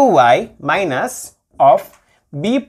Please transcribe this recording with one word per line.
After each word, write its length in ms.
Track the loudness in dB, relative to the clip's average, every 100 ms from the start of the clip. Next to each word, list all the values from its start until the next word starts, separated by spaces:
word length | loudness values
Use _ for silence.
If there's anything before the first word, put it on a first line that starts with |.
| 2 4
ୱାଇ 200 | 4 2 -2 -10 -6
minus 440 | -4 -4 -6 -6 -10 -18 _ _ 0
of 220 | 2 2 -2 _ _ _ _
b 100 | -8 -4 -4